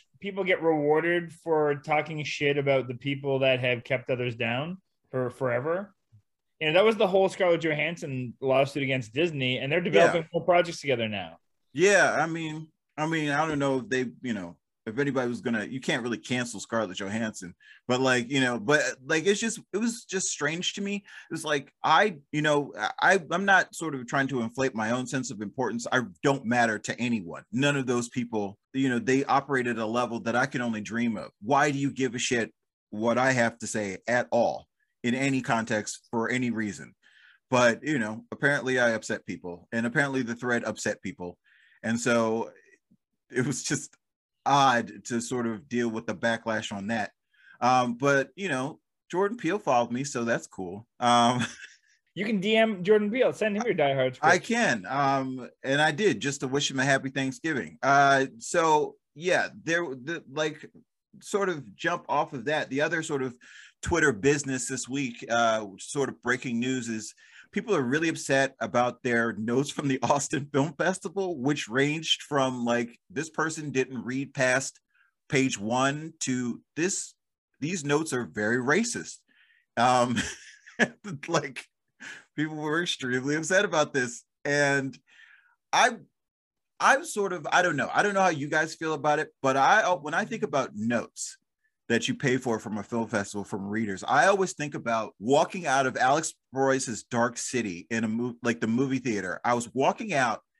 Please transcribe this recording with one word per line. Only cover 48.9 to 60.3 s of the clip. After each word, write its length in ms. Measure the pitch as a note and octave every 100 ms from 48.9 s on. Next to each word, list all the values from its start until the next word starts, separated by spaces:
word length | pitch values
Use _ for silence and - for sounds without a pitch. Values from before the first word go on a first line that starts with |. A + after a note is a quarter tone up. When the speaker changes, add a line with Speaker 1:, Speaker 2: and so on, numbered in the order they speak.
| _ _
Speaker 2:
Jordan 280 | F3 G3+ -
Peele 200 | D#3+ G3
followed 320 | D#3 B2 A#2
me, 140 | B2
so 220 | C#3+ B2 A#2
that's 220 | B2 -
cool. 380 | - F2+ G2+ - -
Um, 460 | A#2+ A#2+ A#2 B2 A#2 - - -
<laughs> 340 | _ _ _ D#3+
Speaker 1:
You 100 | G#3
can 160 | G#3
D 160 | G3+ A3
M 260 | A3+ F#3+
Jordan 260 | F3+ G#3+ G#3
Peele, 220 | C4 G3+
send 240 | C#3+ G#3+ G3+
him 80 |
your 100 | A#3+
Die 200 | F3+ C#3+
Hard 240 | C3+ C3 B2+
script. 160 | D#3
Speaker 2:
I 40 | F3+
can. 460 | - A#3 G3+ A2+ F#2
Um, 640 | C3+ C#3 C#3 C3 C3 A#2+ _
and 180 | B2+ C#3
I 100 | D#3
did, 280 | D3 G#3 G#2+
just 220 | C#3 C#3
to 60 | C3+
wish 200 | C#3 C#3+
him 100 | C3+
a 40 |
happy 260 | C3+ C3+ C3
Thanksgiving. 680 | C3+ C3 C3 D#3+ C#3 D#2 D#2+
Uh, 440 | C3 C#3 C#3 C#3 C3+ A#2
so 560 | - E3+ D#3+ D3+ C#3+ - _ C#3+
yeah, 320 | F3 D3 G#2+ G#2+
there, 200 | D3+ E3+
the, 400 | E3+ C3 C3 E3+ -